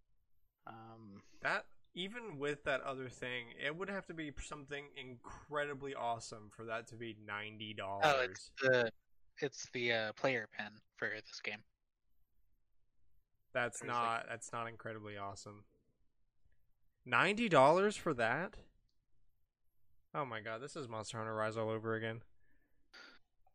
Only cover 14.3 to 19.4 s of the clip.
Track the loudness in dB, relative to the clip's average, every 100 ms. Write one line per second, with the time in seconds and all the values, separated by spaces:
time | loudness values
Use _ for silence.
14.3 | -10 -6 -6 -6 -6 -8 -8 -8 -8 -8
15.3 | -8 -12 -14 -18 _ _ _ _ _ _
16.3 | _ -20 -20 _ _ _ _ 4 6 6
17.3 | 6 8 10 10 10 6 2 -2 2 4
18.3 | 2 -2 -8 -20 _ _ _ _ -20 -20
19.3 | _